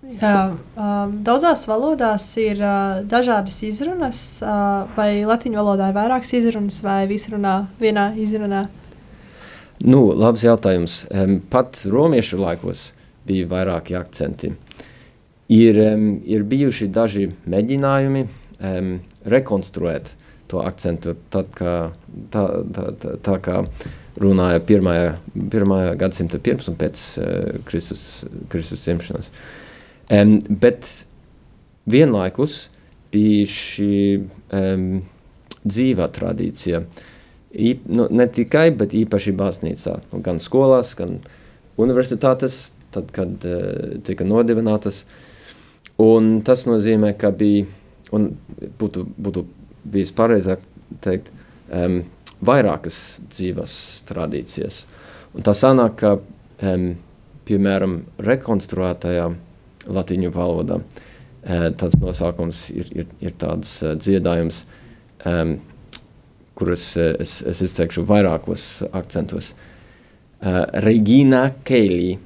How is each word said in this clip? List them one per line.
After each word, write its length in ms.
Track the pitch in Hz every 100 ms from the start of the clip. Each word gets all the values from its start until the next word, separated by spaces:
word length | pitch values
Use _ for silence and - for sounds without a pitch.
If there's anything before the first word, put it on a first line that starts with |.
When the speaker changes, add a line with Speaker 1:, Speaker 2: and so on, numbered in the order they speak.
Speaker 1:
Jā, 500 | 269 226 214 202 190 170 - -
um, 380 | 208 202 202 208
daudzās 420 | 214 247 339 311 -
valodās 640 | 214 285 302 233 208 - -
ir, 240 | 214 202
uh, 400 | 202 202 196 190
dažādas 540 | 202 233 247 220 196 -
izrunas, 560 | 214 214 294 370 277 240 - -
uh, 480 | 214 208 202 196 202
vai 320 | 220 208 208 208
latīņu 320 | 233 240 214
valodā 320 | 208 196 196
ir 80 | 196
vairākas 340 | 220 254 254 247
izrunas, 400 | 233 220 202 -
vai 180 | 202 196 196
visi 260 | 208 214
runā 220 | 214 196 190 196 -
vienā 340 | 220 208 202
izrunā? 540 | 214 214 214 208 196 202 - - - - - - - - - - -
Speaker 2:
Nu, 260 | - 135 113
labs 380 | 80 110 113 117
jautājums. 560 | 113 101 92 85 - -
Em, 320 | 98 95 95
pat 400 | - 123 127 -
romiešu 560 | 98 113 160 139 107 90
laikos 520 | 92 85 90 92 - - - _
bija 260 | - 95 87
vairāki 480 | 92 95 85 - 90
akcenti. 560 | 87 - 73 - - - - - - - - _ _ _ _
Ir, 320 | 110 113 107
em, 240 | 107 107 107 101
ir 260 | - 107 104
bijuši 400 | 135 139 117 104
daži 380 | 95 113 101 98 90
mēģinājumi, 840 | - 90 110 139 139 139 135 135 117 - - -
em, 380 | 95 92 95 90 90 -
rekonstruēt 920 | - 120 135 101 87 - 87 76 - - - -
to 180 | - 92
akcentu 540 | 90 92 90 82 85 82 -
tad, 260 | 95 95
kā, 240 | - 87 87 82 85 - - -
tā, 180 | 107 98 87
tā, 240 | 90 - -
tā, 260 | - - -
tā 180 | - 95
kā 180 | 92 92 95 - - - -
runāja 480 | - 98 95 90 85
pirmajā, 480 | 82 104 92 85 85 82 - 101 98
pirmajā 460 | 113 98 95 92 85
gadsimta 420 | 95 - 85 101
pirms 300 | - 127 -
un 80 | 85
pēc, 240 | 78 - - -
eh, 460 | 50 50 - -
Kristus, 600 | - - - - - - - - -
Kristus 400 | 170 165 147 -
dzimšanas. 460 | 175 - - - - - - - - - - -
Em, 280 | 104 104 104
bet 500 | - 101 - - - - - - _ _ _ _ _ _ -
vienlaikus 800 | 120 156 107 92 - 147 - - _ _ _ _
bija 340 | 104 107 107 101
šī, 480 | - - - 101 101 101 98 95 - -
em, 340 | 98 95 95 92 95 92 _ _ _ _ - 104
dzīvā 420 | 101 131 110 82
tradīcija. 720 | - 90 87 87 - 92 85 87 - - - - - _
Īp-, 360 | - 110 131 -
nu, 200 | 110 117
ne 180 | 113 123
tikai, 420 | 123 113 151 165
bet 220 | 131 104
īpaši 400 | 104 113 101 104
baznīcā. 640 | 95 98 - 82 - - - -
Nu, 100 | 92
gan 180 | 92 85
skolās, 540 | - 131 135 131 117 -
gan 240 | 90 87 - - - - _ -
universitātes, 960 | 117 127 123 113 135 127 107 - - - -
tad, 180 | - 85
kad, 340 | - 90 92 90
eh, 520 | 87 95 - - -
tika 240 | - 95 95
nodibinātas. 800 | 110 117 110 113 107 104 - - - - - - - - _ - _
Un 440 | 110 113 110 110
tas 240 | 110 127 -
nozīmē, 480 | 113 104 110 104 101
ka 140 | 107
bija, 340 | 95 104 101 98 - - _ -
un 240 | 107 104 - - - - -
būtu, 280 | 107 - - -
būtu 300 | 101 92 85 - - -
bijis 280 | - 98 90
pareizāk 520 | - 117 110 92 92 - - - -
teikt, 300 | - 92 - - - - -
em, 320 | 92 90 90 87 - - -
vairākas 760 | 101 139 107 78 82 - - - -
dzīvas 460 | - 92 85 - - - - -
tradīcijas. 800 | 95 80 71 - - - - - - - - - -
Un 80 |
tā 100 | 107 101
sanāk, 400 | 131 131 117 113
ka, 220 | 107 101 - - - -
em, 340 | 98 92 90 87 - - - - -
piemēram, 540 | 101 98 95 95 87 - -
rekonstruētajā 1120 | 101 131 - 104 - 90 92 87 87 87 85 85 - - - _ -
latīņu 460 | 92 87 92 90
valodā, 480 | 82 90 85 - - - - - - - -
eh, 260 | - 87 82
tāds 280 | - 170 165
nosaukums 720 | 92 90 87 87 85 85 -
ir, 180 | - -
ir, 140 | - 82 -
ir 100 | 92
tāds, 500 | - 82 85 - -
eh, 120 | 78 78
dziedājums, 680 | 78 98 87 85 82 - - - - - _ _ -
em, 340 | 85 82 78 - - - - - _ _ _ _ -
kuras, 420 | 90 87 - -
eh, 180 | 82 -
es, 220 | 85 -
es 200 | - 87
izteikšu 440 | 92 - 85 - 85
vairākos 800 | 104 98 80 - 87 - - -
akcentos. 600 | 95 - - - - - - - - - - _ _ _ _
Eh, 240 | 98 90 -
Regina 800 | - 101 113 104 127 135 131 135 135
Caeli 540 | - 127 104 87 87 98